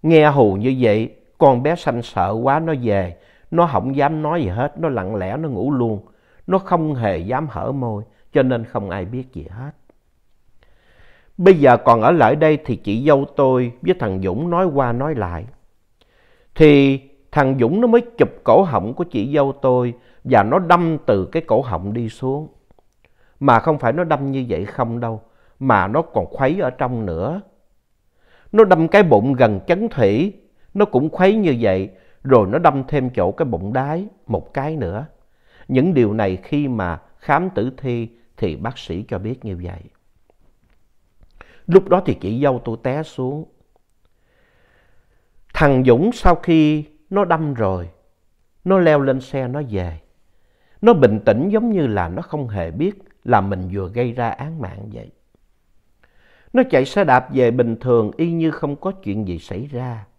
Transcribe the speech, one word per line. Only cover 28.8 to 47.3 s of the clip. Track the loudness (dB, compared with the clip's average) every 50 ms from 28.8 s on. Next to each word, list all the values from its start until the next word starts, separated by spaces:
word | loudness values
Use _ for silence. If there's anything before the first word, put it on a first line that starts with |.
| 4 4
cái | 4 4 6
bụng | 6 4 4 4 2 2
gần | 4 4 2 2 -2 -2
chấn | -2 -2 -2 -2 -6
thủy, | -2 2 2 2 2 2 -2 -2 -6 -12 _ _ _ _ _ _ -2
nó | 0 0
cũng | 2 2 0 0 0
khuấy | 0 2 2 2 4
như | 2 0 0 0 0
vậy, | 0 0 0 0 -2 -6 -10 _ _ _ _ _ 0
rồi | 4 4 4 4 4
nó | 0 2
đâm | 2 2 2 2 -6 -2
thêm | -2 -2 -2 -2
chỗ | -2 0 -2 -2 0
cái | -2 -4
bụng | -4 -4 -6 -6 -4 -4
đáy | -4 -4 -4 -6 -6 -8 -10 _ _ _
một | -6 -6 -6 -6 -8 -8
cái | -8 -6 -6 -6
nữa. | -6 -6 -6 -6 -8 -10 -12 _ _ _ _ _ _ _ _ _ _ -10 -2
Những | 0 2 2 4 4
điều | 4 2 2 2
này | 0 -2 -2 -2
khi | -6 -8 -6 -4 -2 -2 -2
mà | -4 -4 -4 -4 -6 -8 _ _ _ _
khám | _ -2 -2 0 0 -2
tử | -4 -4 -6 -6 -8
thi | -8 -8 -6 -6 -6 -6 -10 _ _ _ _ _
thì | -6 -6 -6 -6
bác | -6 -8 -10 -10 -10
sĩ | -12 -10 -10 -10 -8 -8
cho | -10 -8
biết | -8 -8 -10 -10 -10
như | -12 -12 -10 -12
vậy. | -12 -14 -14 -20 -20 _ _ _ _ _ _ _ _ _ _ _ _ _ _ _ _ _ _ _ _ _ _ _ _ _ _ -20 _ _ -20 -20 _ -20 -16 _
Lúc | 4 4 4 6 6
đó | 0 0 0
thì | -2 -6
chị | -6 -6 -8 -6 -2 -2
dâu | -2 -2 -4 -6
tôi | -10 -10 -8 _
té | -6 -6 -6 -8
xuống. | -10 -10 -10 -8 -8 -8 -10 -12 _ _ _ _ _ _ _ _ _ _ _ _ _ _ _ _ _ _ _ _ _ _ _ _ _ _ _ _ _ _ _ _ _ _ _ _ _ _ _ _ _ -2
Thằng | 2 2 4 4 4 6
Dũng | 6 4 4 4 0 -2
sau | 0 2 2 2
khi | 2 2 2 2 4 4 4 2 -2 -4 -10 _ _ _ _
nó | -2 -2 0
đâm | 0